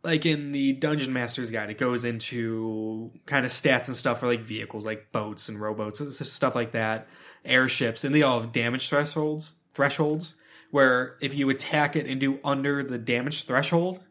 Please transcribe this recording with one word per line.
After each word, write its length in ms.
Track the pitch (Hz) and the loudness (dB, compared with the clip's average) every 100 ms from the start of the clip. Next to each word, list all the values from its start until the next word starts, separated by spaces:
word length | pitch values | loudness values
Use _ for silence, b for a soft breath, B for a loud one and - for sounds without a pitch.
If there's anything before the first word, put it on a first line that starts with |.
like 220 | 170 160 165 | 2 2 2
in 260 | 151 143 | 0 -2
the 180 | 143 139 | 0 2
Dungeon 400 | 135 151 151 131 | 2 0 0 0
Master's 400 | 127 120 131 117 | -2 -2 -4 -4
Guide, 180 | 110 104 | -6 -6
it 80 | 104 | -2
goes 280 | 127 123 120 | 0 0 -2
into 1040 | 117 - 123 113 113 113 110 110 110 113 - - | -4 -6 -4 -2 -2 -4 -4 -4 -6 -10 -16 -2
kind 200 | 143 123 | 0 0
of 60 | |
stats 360 | - 139 123 - | 0 2 2 0
and 80 | 120 | -2
stuff 240 | 127 113 | -2 0
for, 60 | 123 | 0
like, 120 | 120 | 0
vehicles, 440 | 110 110 107 110 107 | -2 -8 -8 -8 -8
like 260 | 107 - | -8 -6
boats 380 | - 107 104 - | -6 -6 -8 -12
and 100 | 104 | -6
rowboats 400 | 107 107 107 104 | -6 -4 -6 -6
and 100 | 147 | -10
s-, 200 | 127 - | -8 -10
stuff 260 | - 131 127 | 0 0 2
like 160 | 117 | -2
that, 360 | 117 110 110 - B B B | 0 0 -2 -6 B B B
airships, 640 | - 127 131 - 120 113 139 | 2 4 4 2 0 0 2
and 100 | 147 | 4
they 80 | |
all 160 | 139 120 | 6 4
have 140 | 113 | 0
damage 340 | 120 117 127 - | 0 0 -2 0
thresholds, 680 | 143 147 160 151 151 156 _ _ | 0 0 -2 -2 -4 -8 _ _
thresholds, 640 | - 139 - 151 156 175 - B B B | 0 2 2 0 0 -6 -18 B B B
where 460 | 143 131 123 127 - | 6 6 6 0 -6
if 140 | 143 143 | -4 0
you 140 | 135 | 2
attack 460 | 135 - 151 147 156 | 0 2 2 4 0
it 80 | 131 | -2
and 120 | 131 | 0
do 180 | 135 139 | 0 0
under 400 | 139 139 139 143 | 0 0 0 0
the 140 | 139 123 | -2 -6
damage 480 | 113 120 131 156 - | 0 0 0 -6 0
threshold 540 | 127 151 170 180 185 - | 0 4 2 2 -4 -14